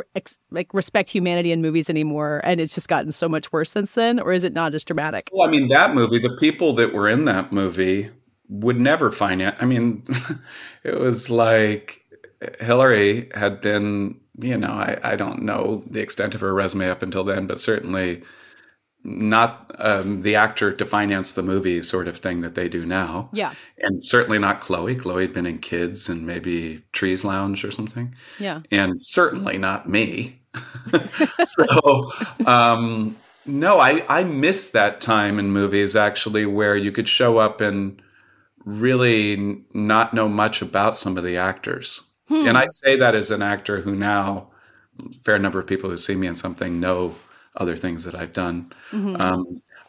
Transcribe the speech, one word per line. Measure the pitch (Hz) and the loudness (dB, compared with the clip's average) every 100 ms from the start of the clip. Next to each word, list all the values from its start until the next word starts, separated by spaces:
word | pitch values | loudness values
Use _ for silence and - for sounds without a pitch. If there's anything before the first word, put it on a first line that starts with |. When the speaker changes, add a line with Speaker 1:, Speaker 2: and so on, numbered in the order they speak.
| - | -6
Speaker 1:
ex-, | 190 - - - | -10 -10 -18 -10
like, | 175 180 | -8 -4
respect | 196 - 208 185 | -4 -2 -2 0
humanity | 202 180 175 170 | 0 0 0 0
in | 165 | 0
movies | 160 165 156 | 0 0 0
anymore, | 156 151 151 147 147 | -2 -2 -2 -4 -2
and | - 175 | 0 0
it's | 160 | -2
just | - - | -4 -2
gotten | 156 156 | -2 -2
so | - 170 | -4 -2
much | 160 - | -2 -2
worse | 160 160 | -4 -2
since | 208 202 | -4 -2
then," | 233 226 240 | 0 2 2
or | - | 0
is | 185 | 0
it | 175 | 0
not | 165 160 | -2 -2
as | 151 | -4
dramatic? | - 156 151 101 - | -4 -4 -4 -6 -2
Speaker 2:
Well, | 190 165 | 2 4
I | |
mean, | 151 127 | 4 6
that | 143 196 | 6 6
movie, | 139 110 120 | 4 4 4
the | 120 123 | 0 2
people | 156 156 165 | 2 4 2
that | 117 117 | 4 2
were | 104 104 | 2 2
in | 123 147 | 4 2
that | 95 92 | 0 0
movie | 101 95 87 92 98 104 - _ _ - | -2 0 0 0 0 -2 -12 _ _ -14
would | 101 117 120 | -2 0 4
never | 135 160 127 | 4 4 2
finan-, | - 98 92 95 - | 0 0 0 -2 0
I | 123 | 0
mean, | 123 120 107 - 127 127 151 | 2 0 -2 -4 -6 -6 -10
<laughs> | - - - - | -12 -20 -20 -12
it | - - | -6 0
was | 131 113 117 | 0 0 0
like | 117 113 113 107 104 - - _ - - - - - | 4 6 6 4 0 -8 -20 _ -20 -20 -16 -14 -6
Hillary | 113 123 131 107 101 113 120 | 2 4 6 6 4 2 -4
had | 107 101 98 | -2 -2 -2
been, | 107 104 104 101 101 - _ - | -2 0 0 -2 -4 -8 _ -8
you | 123 113 | -4 -2
know, | 95 | -2
I, | 104 101 - | -2 -4 -4
I | 113 104 | -2 -2
don't | 101 - | -4 -4
know | 104 107 107 107 - | -4 -2 -2 -4 -6
the | 110 | -6
extent | - - 101 | -6 -4 -4
of | 104 | -2
her | 95 | -2
resume | 95 95 98 92 | 0 0 -2 -2
up | 90 | -4
until | 92 95 | -4 -4
then, | 95 98 95 | -2 -4 -4
but | - | -4
certainly | - 107 87 95 90 85 - - - _ _ _ _ _ | -2 -2 -2 -2 -2 -4 -12 -20 -20 _ _ _ _ _
not, | - - 107 110 120 - - - | -10 -4 2 4 2 0 -18 -2
um, | 107 98 95 98 | 0 2 0 -2
the | 101 | 2
actor | 104 110 - 104 | 4 2 2 -2
to | - | -2
finance | 101 104 101 95 92 | -2 0 0 0 -2
the | - | -4
movie | 92 95 92 85 | -2 0 0 -2
sort | 80 92 87 | -2 -4 -4
of | - | -6
thing | 92 87 | -6 -6
that | 82 | -6
they | 82 87 | -6 -4
do | 87 | -4
now. | 85 92 87 87 127 | -4 -4 -4 -6 -8
Speaker 1:
Yeah. | 208 170 - - - | -6 -6 -8 -20 -8
Speaker 2:
And | 101 92 | -6 -4
certainly | - 123 117 107 | 2 2 4 2
not | 101 98 | 0 -2
Chloe. | - 87 95 | -4 -4 -4
Chloe | 127 92 92 | -6 -4 -2
had | 92 | -2
been | 92 87 | -4 -6
in | 85 | -6
Kids | - 85 87 98 - | -6 -4 -4 -4 -4
and | 85 82 | -4 -8
maybe | 85 87 85 82 78 _ | -8 -4 -4 -6 -12 _
Trees | - 95 92 | -4 -2 -2
Lounge | 101 95 98 98 | -4 -4 -4 -4
or | 101 | -8
something. | 104 107 120 123 - - - | -8 -10 -8 -10 -12 -18 -10
Speaker 1:
Yeah. | 202 156 156 | -10 -8 -4
Speaker 2:
And | 101 95 - | 0 0 -2
certainly | - - 170 185 196 95 | -2 2 2 0 -4 -4
not | 95 - - | -2 -4 -2
me. | 104 110 - 127 - _ - - - - | -2 -2 -4 -10 -12 _ -16 -16 -16 -2
<laughs> | - - - 302 - - | -2 0 -2 -2 0 0
So, | - 151 147 143 123 - - 220 - | 2 4 6 6 4 2 -8 -8 -2
um, | 214 120 120 117 117 110 110 110 _ _ - | 4 6 6 4 0 -2 -4 -8 _ _ -6
no, | 139 175 185 | 0 4 6
I, | 156 156 - | 6 4 2
I | 151 | 0
miss | 185 139 156 190 - | 0 0 0 0 0
that | 110 101 - | 2 2 0
time | 117 107 104 104 | 0 2 2 0
in | 101 | 0
movies, | 101 101 101 98 107 | 0 2 2 2 4
actually, | 104 104 110 107 | 2 0 -2 -2
where | 104 101 104 101 | 0 0 2 2
you | 101 | 0
could | 101 107 | -2 -2
show | - 123 113 | 2 4 4
up | 107 107 | 4 2
and | 104 98 98 98 _ _ _ _ _ _ 104 | -2 -2 -4 -8 _ _ _ _ _ _ -12
really | 104 123 127 123 110 104 | -2 2 4 4 4 2
n-, | 101 101 101 - | -2 -4 -6 -8
not | - 104 110 110 | -4 2 2 2
know | 113 107 | 0 0
much | 104 110 - | 2 0 0
about | 95 98 104 - | -2 0 2 0
some | 98 92 | -2 -2
of | |
the | 90 87 | -2 -2
actors. | 95 - - - - - - _ - | -2 -4 -6 -8 -8 -10 -12 _ -2
Speaker 1:
Hmm. | 311 277 | 0 4
Speaker 2:
And | 123 | 4
I | 131 | 2
say | - 135 135 | 2 2 6
that | 120 | 6
as | 110 98 | 4 0
an | 104 | -2
actor | 101 101 - 98 | -2 -2 -4 -4
who | 98 | -4
now, | 98 101 101 98 98 - _ _ _ _ - | -2 0 0 -2 -4 -10 _ _ _ _ -20
a | - - | -18 -6
fair | - 104 | 0 2
number | 98 95 | 2 -2
of | 92 | -2
people | 95 95 | -4 -4
who | 85 | -4
see | - | -4
me | 95 90 | -2 -4
in | |
something | 85 92 85 92 85 | -4 -8 -6 -6 -2
know | 90 90 87 - _ _ _ - | -2 0 -2 -8 _ _ _ -6
other | 87 82 | -4 -4
things | 90 85 | -6 -6
that | 85 | -10
I've | 82 85 | -10 -10
done. | - 87 85 87 - - | -6 -4 -6 -10 -18 -10
Speaker 1:
Mm-hmm. | 214 196 185 | -6 -4 -2
Speaker 2:
Um, | 92 92 90 87 _ - | 0 -2 -4 -12 _ -20